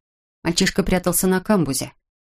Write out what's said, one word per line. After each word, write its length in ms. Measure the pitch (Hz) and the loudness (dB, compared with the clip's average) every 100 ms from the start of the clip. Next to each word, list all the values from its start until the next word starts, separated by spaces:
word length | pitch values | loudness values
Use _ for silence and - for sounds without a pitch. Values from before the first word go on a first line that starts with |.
| _ _ _ _ | _ _ _ _
Мальчишка 400 | 156 170 185 - | -4 0 0 0
прятался 440 | 170 185 180 170 190 | 0 0 0 0 0
на 120 | 185 | 0
камбузе. 540 | 180 208 143 135 127 - _ _ _ | 2 2 2 -2 -8 -14 _ _ _